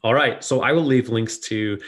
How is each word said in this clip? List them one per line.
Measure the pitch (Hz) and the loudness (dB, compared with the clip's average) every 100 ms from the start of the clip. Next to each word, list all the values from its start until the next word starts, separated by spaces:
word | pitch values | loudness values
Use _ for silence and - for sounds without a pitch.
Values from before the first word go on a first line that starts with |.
All | 113 135 | 0 2
right, | 135 - | 2 -2
so | - 131 | -2 0
I | 127 | 2
will | 160 | 2
leave | 147 127 123 | 2 2 2
links | 117 110 - - | -2 -2 -6 -6
to, | 110 107 101 | -4 -4 -4